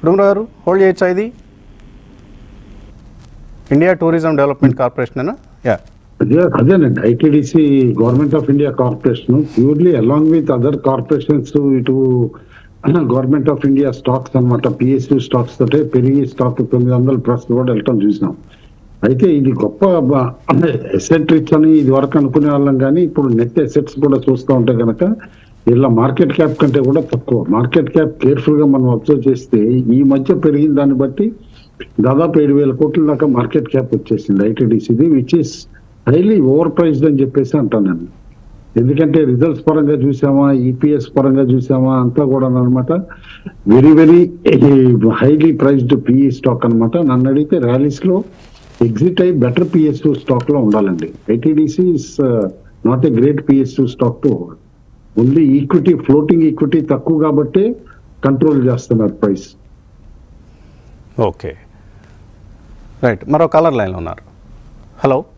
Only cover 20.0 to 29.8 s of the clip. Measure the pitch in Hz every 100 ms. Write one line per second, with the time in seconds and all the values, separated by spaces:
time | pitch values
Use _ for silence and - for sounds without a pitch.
20 | 131 139 123 - - - 160 131 - -
21 | - 165 156 160 156 156 156 156 131 135
22 | 135 156 139 151 147 143 139 135 135 156
23 | 175 - 139 117 120 170 147 - 139 -
24 | 143 135 - 127 - 131 113 120 117 110
25 | 180 220 - - - - - 120 135 113
26 | 127 131 160 135 156 - 139 131 127 143
27 | - 120 - 120 95 107 120 170 131 -
28 | 156 - 127 139 127 151 147 135 127 117
29 | 117 143 123 127 - 117 107 127